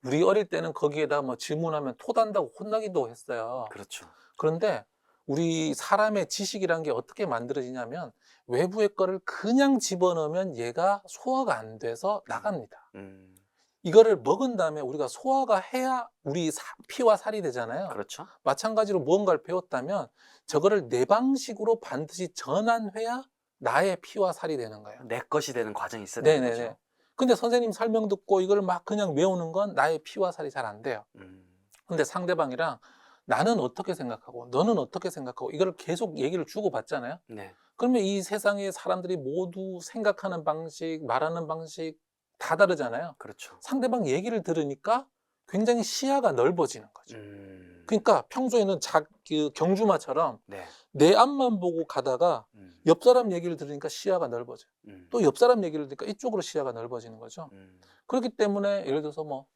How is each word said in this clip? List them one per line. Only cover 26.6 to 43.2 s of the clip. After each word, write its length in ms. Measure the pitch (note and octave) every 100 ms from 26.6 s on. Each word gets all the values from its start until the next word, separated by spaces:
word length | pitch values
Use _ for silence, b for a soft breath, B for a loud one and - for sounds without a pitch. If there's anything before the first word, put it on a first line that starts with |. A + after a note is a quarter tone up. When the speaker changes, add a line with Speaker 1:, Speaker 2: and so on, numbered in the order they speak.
| A#2+
Speaker 2:
거죠. 120 | - _ _ _ -
Speaker 1:
근데 200 | C4 A#3
선생님 360 | A#3 A#3+ A#3
설명 360 | G3+ A3+ A3 G#3+
듣고 340 | G3 _ G3
이걸 200 | F#3+ G3+
막 220 | F#3+ F3+ -
그냥 280 | G#3 G3+ D3
외우는 360 | F#3 F#3 E3
건 240 | D#3+ G3+ D3+
나의 240 | C#3+ D#3+
피와 320 | - - F#3
살이 180 | E3+ D3
잘 160 | C3+ A#2
안 160 | G#2
돼요. 240 | B2 A2+ G#2 -
Speaker 2:
음. 280 | F#2+ F#2+ F#2 _ _ _ _
Speaker 1:
근데 180 | E3
상대방이랑 760 | C#3 F3+ F3 F3 D3 B2+ E3 B2 b b b b -
나는 340 | A2+ F3+ A3+
어떻게 340 | B2+ - G3
생각하고 540 | - B2 A2+ - A#2+ B2
너는 300 | B2 G3+ G#3+
어떻게 320 | C3 F#3 F#3
생각하고 400 | - C3 - B2
이걸 240 | D3+ F#3+ F3
계속 400 | - E3+ A3 D#3
얘기를 260 | C3+ F3+ D#3+
주고받잖아요. 720 | G3+ G#3 A2+ - D3+ A#2+ E3 _
Speaker 2:
네. 240 | A2 G2 b b _
Speaker 1:
그러면 240 | A#3+ B3+
이 220 | G3 G3+
세상의 480 | F#3 G#3 G3+ G3+ G3
사람들이 460 | F#3 - F#3 F3 F3+
모두 600 | C3+ D#3+ F#3 E3+ F#3+ F3+
생각하는 600 | - A#3+ G#3 G3+ G3+ F3
방식, 600 | D#3 D#3 E3 - E3 D#3+ D3
말하는 400 | A#2 D#3 E3+ D#3
방식, 500 | D#3+ D#3+ - D#3+ D#3 _ _ _ _
다 180 | - D#3+
다르잖아요. 600 | F#3+ E3+ B2+ A#2+ E3
Speaker 2:
그렇죠. 380 | D3